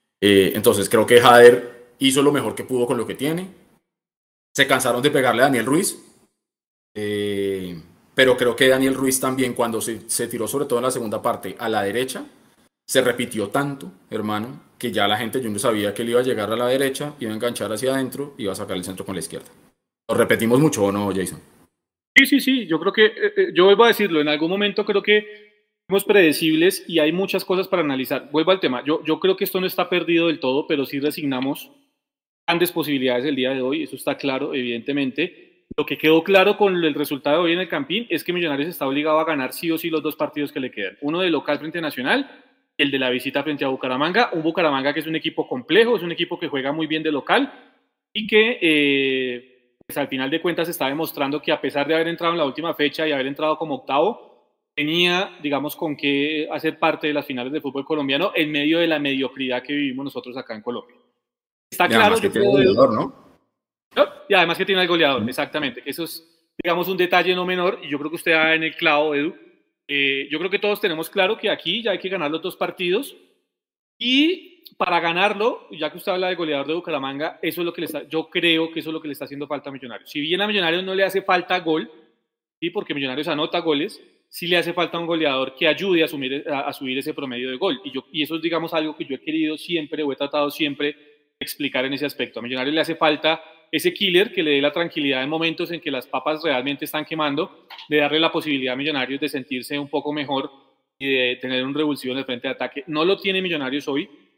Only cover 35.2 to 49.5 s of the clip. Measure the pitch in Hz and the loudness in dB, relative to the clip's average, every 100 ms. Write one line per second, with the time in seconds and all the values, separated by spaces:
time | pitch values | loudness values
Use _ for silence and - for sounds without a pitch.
35.2 | 170 - - _ - - 147 139 156 160 | -4 -6 -20 _ -8 -4 -4 0 4 4
36.2 | 180 196 185 202 202 180 160 147 143 139 | 6 6 6 4 2 2 0 0 -2 -2
37.2 | 143 160 170 175 180 165 135 202 240 156 | 2 2 2 0 -2 -4 -4 -4 -4 -4
38.2 | - 180 170 139 160 170 135 143 156 156 | -2 -2 -2 -2 -4 -4 -2 0 2 2
39.2 | 160 147 127 - 165 160 170 156 151 - | 2 -2 -4 -4 -4 -2 -2 -2 -4 -4
40.2 | 147 147 143 147 127 110 95 - 143 170 | -4 -4 -6 -4 -6 -6 -8 -6 -4 -2
41.2 | 185 143 - 143 156 170 156 135 135 254 | 0 0 0 -4 -4 -6 -6 -2 0 0
42.2 | 269 - _ _ _ - 143 135 127 127 | -2 -12 _ _ _ -2 0 2 0 0
43.2 | 135 143 151 143 139 131 131 127 160 214 | -2 -2 -2 -2 -2 -2 -2 0 2 2
44.2 | - 165 160 165 160 135 139 156 156 160 | 2 0 -2 2 2 2 0 -2 -2 -4
45.2 | 160 156 - 127 - 185 226 202 170 165 | -4 -4 -4 -6 2 4 4 2 -2 -4
46.2 | 170 175 156 139 135 156 156 156 156 143 | -4 -4 -4 -2 -2 -2 -2 -2 0 -2
47.2 | - 214 277 - - _ _ _ _ 214 | 2 2 2 -8 -20 _ _ _ _ -8
48.2 | 220 214 220 247 170 151 143 139 135 131 | 2 4 4 2 2 4 4 2 2 0
49.2 | 127 123 - | -2 -6 -12